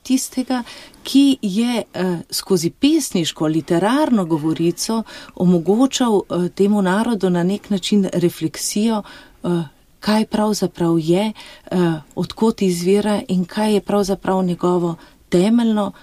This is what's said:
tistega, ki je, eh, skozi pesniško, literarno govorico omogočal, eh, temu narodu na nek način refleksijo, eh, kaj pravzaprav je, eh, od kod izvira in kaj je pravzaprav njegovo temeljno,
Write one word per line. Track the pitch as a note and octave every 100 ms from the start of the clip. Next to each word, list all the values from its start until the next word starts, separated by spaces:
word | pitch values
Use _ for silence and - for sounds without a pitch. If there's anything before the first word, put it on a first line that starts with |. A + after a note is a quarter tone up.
tistega, | - C4 - - B3+ B3+ A#3+ - - -
ki | - C4+ C#4 C4
je, | G#3 F#3+ A#3 A#3+ -
eh, | - F#3 E3+ -
skozi | - - F#3+ E3
pesniško, | - C#4+ D#4+ - F#3+ D#3 - D#3
literarno | D#3+ D3+ F3 F#3+ C4+ D#4 A#3
govorico | F3 D#3+ D#3 D#3+ E3+ E3+ - A3+ A3 - -
omogočal, | - F3+ F3 D#3+ G#3 C4+ - B3 G3+
eh, | - F3 F3
temu | - G3+ G#3
narodu | F#3 G3 A#3 A3 F#3+
na | F3
nek | F3 G3+ -
način | G3 - G#3 F#3+
refleksijo, | F3 F3 - D#3 - - G#3 A3+ G#3+
eh, | G3 - - _ F3+ F3 D#3 _ _ _
kaj | - G#3+ G#3+
pravzaprav | G#3 G#3+ G#3 F3+ - E3+ E3
je, | D#3 F3 G#3+ G#3+ - - -
eh, | F#3 F3 D#3 -
od | - -
kod | - A3 A3+
izvira | G3 F3 F3 G3+ G#3 G#3 -
in | F#3
kaj | F3 - G#3+
je | G#3
pravzaprav | - G3+ F#3+ F#3+ - F#3+
njegovo | F#3 F3 F3+ F3+ F3 E3 - _ _
temeljno, | F3+ G3 A#3 A3+ G#3+ G3 -